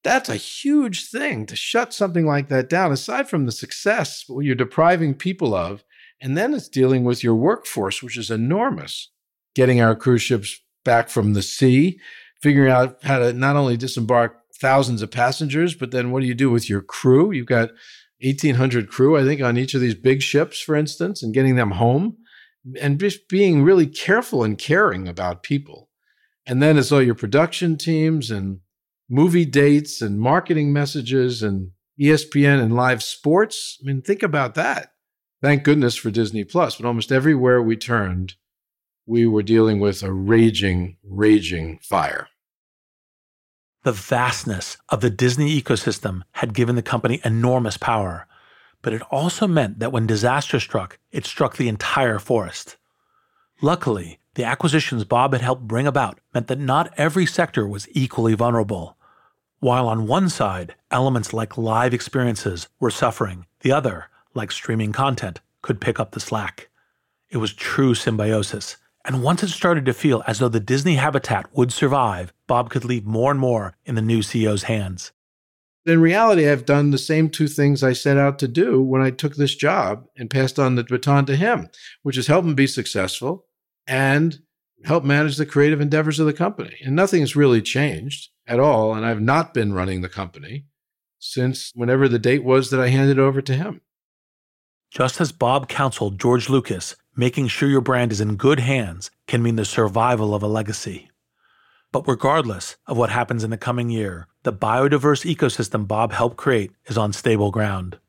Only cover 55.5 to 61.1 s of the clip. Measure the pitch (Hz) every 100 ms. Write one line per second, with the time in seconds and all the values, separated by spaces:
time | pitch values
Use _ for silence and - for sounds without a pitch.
55.5 | 127 113 117 143 135 110 - _ 127 113
56.5 | 170 135 143 165 - 156 170 170 - 170
57.5 | - 101 101 - - 131 - 113 110 117
58.5 | 117 104 95 82 _ _ _ _ _ _
59.5 | _ 123 123 120 110 107 160 185 - 104
60.5 | 92 85 - _ 127 135